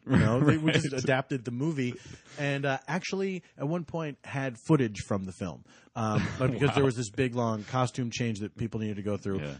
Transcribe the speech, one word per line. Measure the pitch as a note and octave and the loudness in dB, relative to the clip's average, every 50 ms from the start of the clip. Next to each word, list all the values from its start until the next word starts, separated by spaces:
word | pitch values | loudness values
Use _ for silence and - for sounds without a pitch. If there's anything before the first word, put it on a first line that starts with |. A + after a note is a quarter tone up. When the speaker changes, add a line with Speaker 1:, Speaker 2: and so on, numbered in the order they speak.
| - - | 0 4
Speaker 1:
you | C3+ | 6
know? | - G#2+ G#2+ A2+ B2+ | 6 6 6 4 4
Speaker 2:
<laughs> | D3 D3 | 6 6
Speaker 1:
They, | - | 4
we | D#3 D#3 D#3+ | 4 4 2
just | - - D#3+ C#3+ | 2 2 2 0
Speaker 2:
Right. | C3 C3 | -2 -2
Speaker 1:
adapted | B2 C#3 C3 C3 C3+ - D3 B2+ G#2+ | 2 2 2 2 2 -2 -4 -4 -4
the | B2 | -4
movie, | A#2+ A#2+ C#3 E3 E3 C#3 B2+ B2 - - - - - - - - - - | -4 -2 -2 -2 0 0 -2 -2 -4 -6 -12 -18 -20 -20 -20 -14 -8 -4
and, | D3 C#3+ C#3 C#3 C#3 | -2 -2 -2 0 0
uh, | C#3 C3+ C3 - - | 0 0 -2 -2 -4
actually | D3+ F#3 - - G3+ F#3+ G3 G3 F#3 F3 - - _ | -4 -4 -4 -4 -4 -2 -2 -2 -4 -6 -8 -12 _
at | - C#3 C#3+ | -6 -4 -2
one | E3+ F3+ D#3+ | -2 -2 -4
point | - - E3 D#3+ D3+ C3+ - - | -4 -6 -6 -4 -6 -8 -10 -10
had | - - C#3 C3+ C3+ A#2 - - | -8 -4 -4 -4 -4 -6 -2 2
footage | - D#3+ C#3+ B2+ A2 G#2 F#2+ - | 4 6 6 6 2 0 -4 -4
from | - A2 G2 F#2+ | -2 -2 -2 -2
the | F#2+ | -4
film, | F2+ - G2+ F2 C#2+ A#1+ - - - - - _ - | -8 -6 -6 -6 -8 -8 -14 -20 -20 -20 -20 _ -6
um, | A#2 A2 A2 G#2+ G#2 F2 D#2 | -2 0 0 2 0 0 0
Speaker 2:
<laughs> | - - | -2 0
Speaker 1:
but | B2+ C3 | 0 0
because | B2+ A2 C#3 C#3 A2 | 2 2 2 2 4
there | C#3+ | 4
Speaker 2:
Wow. | C#3 | 4
Speaker 1:
was | C3+ A#2 | 2 2
this | A#2+ A#2+ G2+ | 0 -4 -4
big | G#2 - C3 B2+ A#2+ | -2 -2 -2 0 0
long | B2 A#2+ A2+ A2 G#2+ G#2 | 0 0 0 0 -2 -4
costume | - - C3 B2+ B2 - - B2 A#2 | -2 0 0 0 0 0 -4 -4 -4
change | G#2+ - B2 A#2 A2 G2 | -2 -2 -2 -2 -2 -4
that | G#2+ G2 - | -6 -8 -6
people | - A#2+ A2 - A2 | -6 -6 -4 -4 -4
needed | A2 G#2+ G#2 | -4 -4 -4
to | G2+ | -4
go | F#2+ G#2 G#2 | -4 -2 -2
through, | G2 - G#2 G2 F#2+ | -2 -2 -2 -2 -2
Speaker 2:
Yeah. | D2 D2 C#2 C2+ | -4 -6 -8 -8